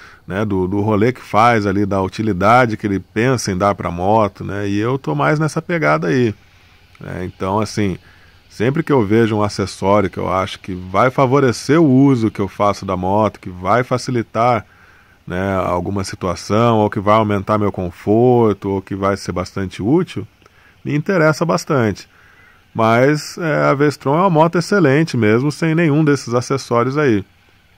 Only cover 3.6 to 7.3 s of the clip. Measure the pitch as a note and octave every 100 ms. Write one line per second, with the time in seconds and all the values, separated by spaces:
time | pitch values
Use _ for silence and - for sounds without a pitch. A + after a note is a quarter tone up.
3.6 | G2+ G2 F2 F2 F#2 A2+ G2+ - F#2+ G2
4.6 | G2+ G2+ A2+ C3+ - D3 C#3+ D3+ D#3 F3
5.6 | - E3+ D3 D#3 F3 C#3 A#2+ G2+ _ _
6.6 | _ _ _ _ F#2 F2+ F2+